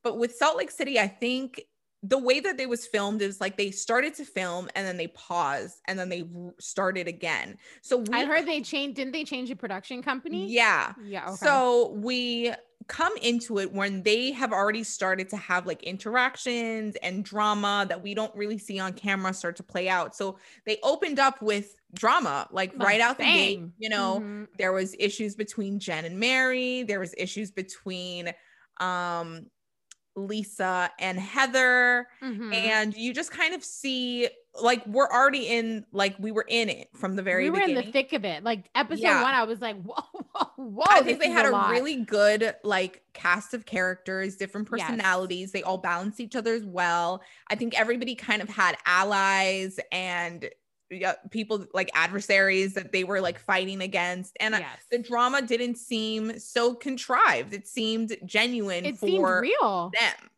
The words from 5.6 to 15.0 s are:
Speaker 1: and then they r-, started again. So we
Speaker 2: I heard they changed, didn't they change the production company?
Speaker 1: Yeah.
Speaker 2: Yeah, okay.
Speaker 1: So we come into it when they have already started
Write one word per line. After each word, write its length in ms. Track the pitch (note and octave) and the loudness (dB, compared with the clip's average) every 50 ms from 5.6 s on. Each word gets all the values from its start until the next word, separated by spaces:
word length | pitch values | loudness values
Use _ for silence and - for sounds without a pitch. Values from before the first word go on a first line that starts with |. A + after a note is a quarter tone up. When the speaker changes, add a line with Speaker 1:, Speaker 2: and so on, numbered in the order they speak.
| G2 F3 - - _ | -4 -8 -14 -10 _
Speaker 1:
and 140 | - F#3+ F#3+ | -6 -4 -4
then 80 | F3+ | -4
they 140 | F#3 F3+ F3 | -4 -6 -6
r-, 320 | E3 E3+ F3 F3 F3 F3 - | -8 -10 -12 -14 -14 -14 -16
started 520 | _ - - - - F#3+ F#3 G3 F#3 F3 F3 | _ -14 -8 -4 0 0 0 0 -2 -4 -6
again. 480 | F3 - - E3 D#3 F#2 B1+ F#2+ G2 - - - - - | -8 -6 -4 -4 -2 -4 -4 -8 -14 -20 -20 -20 -20 -20
So 160 | _ - C4+ | _ 0 0
we 160 | B3 A3+ G#3 A#3+ | 0 2 0 0
Speaker 2:
I 100 | A#3+ C4+ | 0 2
heard 240 | C#4+ D4+ D#4+ D4+ | 2 2 2 2
they 140 | E4 D#4+ D4 | 0 -2 -4
changed, 340 | A#3 - C#4 C#4 C#4 C#4+ A3+ | -4 -4 -4 -4 -4 -4 -4
didn't 160 | C#4 C4 C4 | -6 -6 -4
they 140 | B3+ D#4+ D4+ | -4 -6 -6
change 240 | - C#4+ B3+ B3+ A#3+ | -6 -6 -8 -6 -8
the 60 | C4+ | -8
production 440 | - - G#3 G3 F#3+ - - C4 B3 | -8 -6 -8 -8 -8 -8 -10 -12 -6
company? 460 | B3 C#4+ C4+ C4+ - E4 - F3+ G3 G3+ | -4 -4 -4 -4 -6 -6 -6 -6 -4 0
Speaker 1:
Yeah. 440 | A#3 A#3+ A#3 G#3+ F#3 D3 G2 - G3 B3+ G#3+ | 4 4 6 6 4 2 0 -2 -6 -12 -14
Speaker 2:
Yeah, 220 | G3+ G3 F#3 - F3+ | -12 -10 -8 -8 -8
okay. 40 | F#3+ | -8
Speaker 1:
So 540 | - - D4 C#4+ C4+ B3+ B3 B3 A#3+ A#3+ - | 0 2 4 6 6 6 6 6 4 4 2
we 640 | - G#3 G#3 B3 B3+ B3 B3 A#3+ A#3+ A#3 A#3 A#3 A3+ - - _ _ _ - | 0 -6 -4 -2 -2 -2 0 -2 -2 -2 -2 -2 -4 -6 -12 _ _ _ -16
come 240 | - - - E4 F#4 A4 - | -12 -2 0 0 0 0 0
into 380 | - A#3+ A#3+ A#3 A#3 - A3+ G3 | 2 2 2 2 -2 -2 -2 -2
it 140 | G3 F#3 G3 | -2 -2 -2
when 280 | G3 G3 G3+ G3 F#3+ F3+ | -2 -2 -2 -2 0 2
they 280 | G#3+ G#3+ A#3 B3+ C4 | 2 2 2 2 -2
have 220 | C#4+ B3 C4 A#3 A3 | -2 -2 -2 0 2
already 280 | F#3+ G3 G#3 G#3+ A#3 A3 | 2 2 2 2 -2 -6
started 420 | - - - | -8 -6 -2